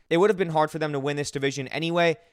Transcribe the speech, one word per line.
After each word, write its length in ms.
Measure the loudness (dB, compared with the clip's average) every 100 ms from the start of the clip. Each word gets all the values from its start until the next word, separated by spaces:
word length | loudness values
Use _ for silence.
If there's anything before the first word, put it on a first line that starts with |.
| -2
it 80 | 4
would 120 | 4
have 80 | 2
been 120 | 0
hard 220 | 2 0
for 80 | 0
them 120 | -4
to 80 | -2
win 180 | -2 -4
this 140 | -4
division 360 | -2 -2 -2 -6
anyway. 480 | -6 -2 2 2 0 _